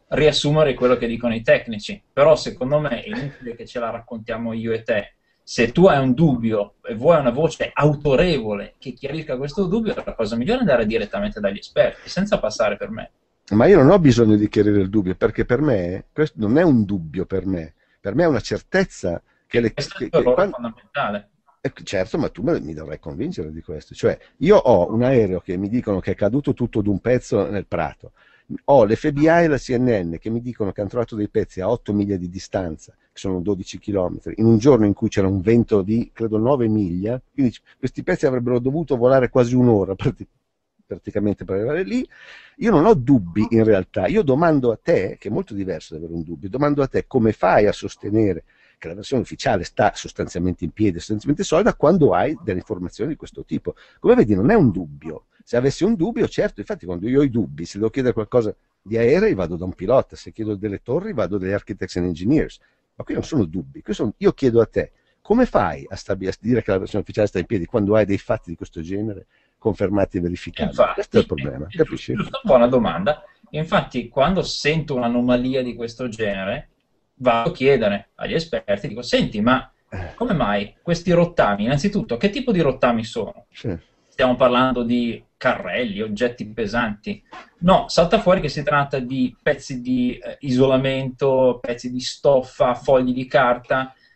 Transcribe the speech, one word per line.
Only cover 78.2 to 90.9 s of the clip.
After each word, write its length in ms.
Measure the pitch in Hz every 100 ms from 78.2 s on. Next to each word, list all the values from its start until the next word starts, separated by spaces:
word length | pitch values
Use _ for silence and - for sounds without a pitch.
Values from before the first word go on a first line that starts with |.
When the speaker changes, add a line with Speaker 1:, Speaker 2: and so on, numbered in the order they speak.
| 101
Speaker 1:
esperti, 540 | 147 170 - - 101 -
dico: 140 | 120
"Senti, 400 | - 262 175 107
ma 300 | 113 131 - _ _
Speaker 2:
Eh. 240 | 92 87 -
Speaker 1:
come 180 | 240
mai 420 | 165 101 104 101 _
questi 300 | - 170 185
rottami? 520 | 170 170 - - 202
Innanzitutto, 540 | 220 143 202 202 226 233
che 120 | 202
tipo 220 | 285 247
di 100 | 185
rottami 420 | 139 - 123 117
sono?" 440 | 113 117 98 - _
Speaker 2:
Sì. 240 | - 117 85 - _ _
Speaker 1:
Stiamo 280 | - 131 123
parlando 480 | 131 123 131 123
di 400 | 117 120 117 107 _ _
carrelli, 640 | 131 101 95 117 120 98
oggetti 440 | 110 104 120 - 107
pesanti? 760 | 113 104 117 120 - - 202 _ - - _
No, 280 | 175 185 -
salta 320 | - 165 220
fuori 220 | 180 185
che 80 | 147
si 140 | 151
tratta 360 | 147 143 139 139
di 340 | 123 135 123 -
pezzi 380 | - 131 - 127
di, 380 | 123 127 123 120
eh, 180 | - -
isolamento, 1160 | 143 123 135 131 135